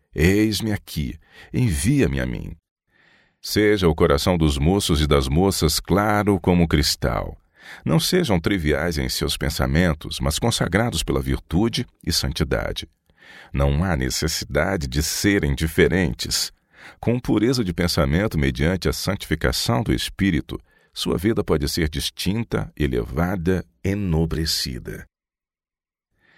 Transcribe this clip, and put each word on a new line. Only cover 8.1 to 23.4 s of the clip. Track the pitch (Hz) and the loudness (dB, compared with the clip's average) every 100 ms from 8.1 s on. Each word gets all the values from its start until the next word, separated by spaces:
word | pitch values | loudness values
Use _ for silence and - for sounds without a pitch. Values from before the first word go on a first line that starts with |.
| 185 160 90 | 0 2 0
triviais | 80 101 73 71 85 76 | 0 0 0 0 0 -2
em | 64 | -4
seus | - 76 - | -2 -4 -2
pensamentos, | 69 - 65 76 90 73 - - | -4 -2 0 2 2 0 -6 -4
mas | 67 - | -2 0
consagrados | 117 - 120 95 120 85 | 0 0 0 0 0 -2
pela | - 67 | 0 0
virtude | 65 64 - 82 117 85 123 _ | 2 -2 0 0 0 -2 -6 _
e | - | -4
santidade. | 82 67 - 82 60 - - - _ _ _ - - - | -2 -2 -2 -2 0 -2 -8 -12 _ _ _ -20 -20 -8
Não | 67 69 71 | 0 2 2
há | 95 76 | 2 0
necessidade | 65 - 80 - - - 92 98 67 | -2 -2 -2 -4 -2 0 0 -2 -2
de | 67 | -2
serem | 80 - 104 101 76 | -2 0 2 2 2
diferentes. | 69 82 - - 90 82 - - - - - _ - - - | 0 0 4 4 4 0 -2 -4 -4 -6 -10 _ -20 -20 -6
Com | - 123 | -2 -2
pureza | - 110 113 123 | 0 2 2 0
de | 92 | -2
pensamento | 85 87 - 71 80 110 80 | -2 0 0 2 2 0 0
mediante | 67 62 78 92 73 | 0 0 0 0 -2
a | |
santificação | - - 98 - 76 64 - - 120 | -4 -4 -6 -4 -2 -2 -2 0 0
do | 113 | 0
Espírito, | 62 - - 98 73 - - - _ _ | -2 -4 0 0 0 -2 -10 -14 _ _
sua | - - 85 | -8 -4 0
vida | 98 113 | 0 0
pode | - 80 73 | 0 0 0
ser | - 78 | 0 -2
distinta, | 73 - - 90 107 113 110 - - | -2 -6 -4 -4 -4 -4 -4 -6 -4
elevada, | 71 62 - 67 87 98 | -2 -2 -4 -2 -2 -2